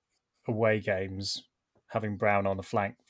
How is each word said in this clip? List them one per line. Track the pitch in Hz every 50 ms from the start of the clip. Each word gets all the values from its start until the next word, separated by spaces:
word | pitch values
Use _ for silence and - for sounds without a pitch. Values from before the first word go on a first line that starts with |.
| _ _ _ _ _ _ _ _ _
away | - 113 107 113 110 107 107
games | 101 110 98 92 98 95 95 95 98 - - - - _ _ _ _ _ _ _ _ -
having | - 113 110 107 104
Brown | 92 110 104 101 101 98
on | 98 98
the | 95 95
flank | - - 110 101 98 - _ _